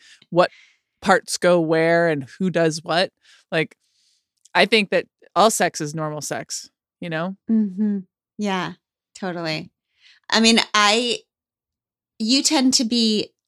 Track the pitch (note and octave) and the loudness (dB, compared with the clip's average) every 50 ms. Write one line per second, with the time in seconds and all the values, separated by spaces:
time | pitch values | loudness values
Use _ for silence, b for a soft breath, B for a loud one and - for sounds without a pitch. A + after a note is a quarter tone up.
0 | b b b b b b E3+ E3+ F3+ - b b b b b b b _ _ _ | b b b b b b 0 2 2 2 b b b b b b b _ _ _
1 | - G3 F#3+ - - - - - - F3 F3+ F3 D#3+ D#3 E3 D#3+ E3 E3 E3+ E3+ | 2 2 2 2 2 -4 -6 0 2 4 4 4 2 2 0 2 2 2 2 2
2 | E3+ E3 D#3 C#3+ C3+ - - - F#3+ F#3 D#3+ E3+ E3 D#3+ D3+ E3 D#3+ E3+ D#3 F3 | 2 0 0 -2 -6 -10 -8 -4 -4 -2 0 2 0 0 0 -4 -6 -2 -2 0
3 | F#3+ - - b b b b b b b F3+ D#3+ D#3 - - _ _ _ _ _ | -2 -2 -6 b b b b b b b -4 -4 -4 -4 -10 _ _ _ _ _
4 | _ _ _ _ _ _ _ _ _ _ - F3 F#3+ G3+ A#3 A3 G3+ - F#3+ F3+ | _ _ _ _ _ _ _ _ _ _ 2 2 2 4 4 2 2 2 -2 -2
5 | - - _ _ _ _ _ F3 G3 A3+ - - F#3+ E3 - - D#3 D3 D3+ D#3+ | -2 -4 _ _ _ _ _ 2 4 4 4 2 -2 -2 -2 -6 -8 -8 -6 -8
6 | D#3 D3+ D3+ D3+ C#3 - D3 A#2 - - - - - _ _ _ _ _ _ _ | -8 -8 -8 -10 -10 -8 -10 -10 -10 -12 -14 -14 -14 _ _ _ _ _ _ _
7 | F3 E3+ D#3+ D#3+ E3+ F#3+ G3 - _ - A3+ A3 G#3+ G3 F3+ G3 G#3+ G#3 G3+ G3 | -10 -8 -6 -6 -6 -6 -8 -10 _ -2 0 0 0 -2 -2 -2 -2 -2 -2 -4
8 | F#3 _ _ _ _ _ _ - G#3 G3+ F#3+ F3+ E3+ D#3+ F3+ - _ _ _ _ | -8 _ _ _ _ _ _ -8 -4 -4 -4 -4 -6 -8 -10 -16 _ _ _ _
9 | _ _ _ - G3+ F#3 E3+ F3 E3+ D#3+ D#3 D#3 F3+ - _ _ _ b b b | _ _ _ -10 -10 -8 -8 -6 -6 -6 -6 -8 -10 -14 _ _ _ b b b
10 | b b b b b - - A3 A3+ A3+ A#3 G3+ - - - G#3+ G#3 G3+ G#3+ A#3 | b b b b b -2 0 4 4 4 4 2 0 0 0 2 2 2 2 0
11 | B3 A#3+ A3 - - _ _ _ _ _ _ _ _ _ _ _ _ _ _ _ | -2 -4 -6 -8 -10 _ _ _ _ _ _ _ _ _ _ _ _ _ _ _
12 | _ _ _ - A3 A3 C4 C#4 D#4+ - D#4 D4 B3+ C4 B3 - B3+ A3 A#3+ A#3+ | _ _ _ -8 -2 0 0 0 2 0 0 2 2 2 2 2 0 0 0 0
13 | A3+ A3 G#3+ G3+ - - _ _ _ | 2 2 0 -2 -4 -6 _ _ _